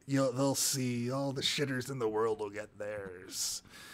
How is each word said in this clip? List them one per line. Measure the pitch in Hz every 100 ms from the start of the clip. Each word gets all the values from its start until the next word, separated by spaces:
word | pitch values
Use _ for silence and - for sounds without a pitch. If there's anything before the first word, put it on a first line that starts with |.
| -
"You'll, | 135 135
they'll | 123 139
see, | 127 - 139 127 120 120
all | 135 139
the | 135
shitters | - - 139 127 120
in | 131
the | 113
world | 107 113 107
will | 104
get | 101 104 95
theirs." | 104 104 98 90 95 - - - - - -